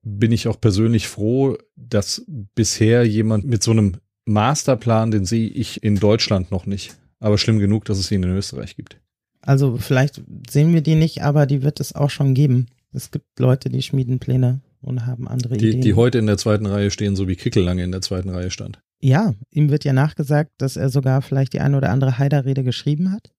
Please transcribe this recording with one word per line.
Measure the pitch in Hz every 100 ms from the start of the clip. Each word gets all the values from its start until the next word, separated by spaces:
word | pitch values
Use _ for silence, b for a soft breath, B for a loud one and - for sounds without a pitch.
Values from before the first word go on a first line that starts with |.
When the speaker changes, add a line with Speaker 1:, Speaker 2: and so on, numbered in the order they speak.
Speaker 1:
bin | 110 101 113
ich | 113 113
auch | 104
persönlich | 113 95 113 113 -
froh, | - 104 127 135 95 _ -
dass | 120 107 - - 247 143 98
bisher | - 107 - 110 120
jemand | 120 107 110 110
mit | 131 113
so | -
einem | 113 101 90 _ _
Masterplan, | - 104 113 147 - 123 120 110 113
den | 107 92
sehe | 113 113
ich | - 117 -
in | 110 101
Deutschland | 104 113 - 98 90
noch | 95
nicht. | - 98 - - _ _
Aber | 110 104
schlimm | - 110
genug, | 101 107
dass | - 98
es | 95
ihn | 101
in | 90
Österreich | 92 - 65 -
gibt. | - - - _ _ _ _
Speaker 2:
Also | - 139 139 117
vielleicht | - 131 139 - - - -
sehen | 143 160
wir | 165
die | 147
nicht, | 156 160 -
aber | 143 147
die | 139 139
wird | 139 -
es | -
auch | - 143
schon | - 139
geben. | 131 147 123 123 _ _
Es | 131 -
gibt | 143 - -
Leute, | 127 127 127
die | 127
schmieden | - 139 123 127
Pläne | - 131 123 135 - _
und | 127 127
haben | 120 120 127
andere | 127 120 104
Speaker 1:
Die, | 110
Speaker 2:
Ideen. | 120
Speaker 1:
die | 123
heute | 101 123 123
in | 107
der | 98
zweiten | 113 104
Reihe | 104 101 101
stehen, | - 104
so | 98 95
wie | 95
Kickl | 123 110
lange | 87 90
in | 90
der | 92
zweiten | - 92 92
Reihe | 90 92
stand. | - - - _ _
Speaker 2:
Ja, | 143 139 220 104 -
ihm | 147 151
wird | 147
ja | 143
nachgesagt, | 131 151 - 139 147 151 -
dass | 135 -
er | 135
sogar | 135 131 135
vielleicht | - 139 131
die | -
eine | 139 139
oder | 131
andere | 135 135 120
Haider-Rede | 139 143 131 135
geschrieben | 127 - 143 147 185
hat. | 202 -